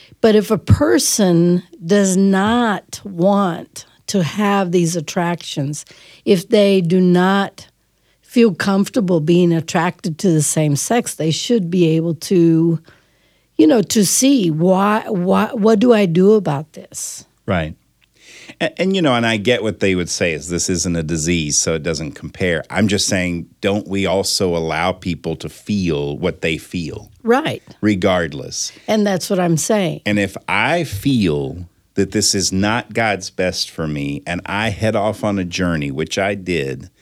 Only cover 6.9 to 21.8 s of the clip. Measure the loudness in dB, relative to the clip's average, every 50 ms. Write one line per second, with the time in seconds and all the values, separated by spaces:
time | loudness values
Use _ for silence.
6.9 | 2 4 4 4 4 4 4 4 2 2 0 -2 -6 -14 -20 _ _ _ _ _
7.9 | _ _ _ _ _ _ _ _ 2 4 4 4 4 0 -2 0 0 0 0 0
8.9 | 0 -2 0 2 0 0 2 4 4 4 4 4 2 0 -2 -2 -2 -2 -2 -2
9.9 | -4 _ -8 -8 -8 -2 0 2 2 2 2 0 0 0 0 0 0 -2 -2 0
10.9 | 0 -2 -2 -2 -6 -4 -2 -2 -2 -2 -2 0 0 0 0 0 2 2 2 4
11.9 | 2 2 0 -2 -4 -4 -2 0 2 4 4 4 4 4 4 2 0 -2 -4 -12
12.9 | -20 _ _ _ _ _ _ _ _ _ _ _ _ 2 4 4 4 4 2 0
13.9 | 2 0 2 2 2 2 2 4 4 4 2 0 0 2 2 2 2 4 2 2
14.9 | 0 0 -2 -4 -4 -2 0 0 2 0 0 -2 -2 0 2 4 4 4 6 6
15.9 | 6 6 4 2 2 4 4 6 6 4 2 0 -4 -4 -6 _ -14 -20 -20 -16
16.9 | -14 -14 -12 -12 -14 -16 -18 _ _ _ -6 -2 -2 -2 -2 -4 -8 _ _ _
17.9 | _ _ _ _ _ _ _ -20 -20 -20 -20 -18 -10 -6 -6 -6 -4 -2 -2 0
18.9 | 0 2 2 2 2 2 2 0 0 0 0 0 0 0 0 -4 -4 0 0 0
19.9 | 0 0 -2 -4 -4 -2 -2 -2 -2 -4 -6 -6 -6 -4 -2 -2 -2 -2 -2 -2
20.9 | -2 -4 -4 -4 -4 -4 -2 0 0 0 -2 -2 -2 -2 -2 -2 -2 -4